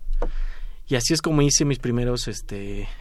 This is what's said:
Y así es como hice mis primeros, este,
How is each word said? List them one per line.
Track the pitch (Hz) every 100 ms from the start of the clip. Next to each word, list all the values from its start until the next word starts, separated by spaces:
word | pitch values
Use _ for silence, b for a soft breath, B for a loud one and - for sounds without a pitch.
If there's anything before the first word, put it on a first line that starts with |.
| - - B B B B B B -
Y | 127
así | -
es | 160
como | 165 151
hice | 143 -
mis | 147 135
primeros, | 123 120 123 123 -
este, | 101 - 101 98 101 104 B